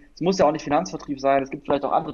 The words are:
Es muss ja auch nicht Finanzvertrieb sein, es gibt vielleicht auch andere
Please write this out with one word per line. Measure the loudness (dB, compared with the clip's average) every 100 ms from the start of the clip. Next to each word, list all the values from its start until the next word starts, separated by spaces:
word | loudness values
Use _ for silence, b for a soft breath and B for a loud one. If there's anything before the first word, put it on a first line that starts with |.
| B
Es | -4
muss | -2 4
ja | 2
auch |
nicht | 2
Finanzvertrieb | 0 -2 -2 -8 -10 -2
sein, | 2 2
es | 0
gibt | -8
vielleicht | -2 -2
auch | 0
andere | 0 -2